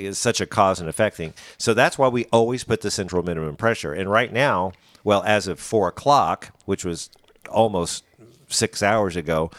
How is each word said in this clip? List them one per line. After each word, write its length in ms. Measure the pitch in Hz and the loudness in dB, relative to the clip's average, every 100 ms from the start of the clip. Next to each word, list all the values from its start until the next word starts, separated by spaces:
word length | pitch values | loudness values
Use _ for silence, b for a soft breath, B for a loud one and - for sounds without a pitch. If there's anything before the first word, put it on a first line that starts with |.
| 98 | -6
it's 100 | 95 | -4
such 240 | 120 - | -2 -2
a 60 | - | -4
cause 320 | 110 95 87 | 2 2 2
and 100 | 80 | -4
effect 280 | - 107 - | 0 -2 0
thing. 160 | 80 - B B | -12 -12 B B
So 140 | 120 110 | -2 2
that's 240 | 156 - | 2 2
why 80 | 131 | 0
we 180 | 120 113 | 0 2
always 380 | 117 117 127 | 2 2 -2
put 180 | - 110 | -4 -4
the 80 | 101 | -2
central 320 | 107 90 90 | -4 -2 -2
minimum 340 | 87 82 78 71 | -2 -4 -6 -2
pressure. 360 | 113 110 78 | 0 0 -4
And 160 | 80 95 | -6 0
right 240 | 110 123 | 2 2
now, 380 | 117 - 95 92 - b b | 0 0 0 -2 -6 b b
well, 180 | 104 101 | 2 2
as 240 | 98 107 95 | 4 0 0
of 120 | 80 | -8
four 280 | - 110 101 | -2 0 0
o'clock, 600 | - 139 139 85 95 - _ - | -2 2 4 4 -2 -8 _ -6
which 180 | 98 | -6
was 280 | 90 80 - _ _ _ - | -4 -8 -10 _ _ _ -4
almost 560 | 110 113 92 82 - _ _ - _ - | 2 2 2 -2 -6 _ _ -20 _ -6
six 340 | - 110 - | -2 -2 0
hours 340 | 101 110 98 85 | 2 2 0 -4
ago, 360 | 78 80 82 | -2 -2 -2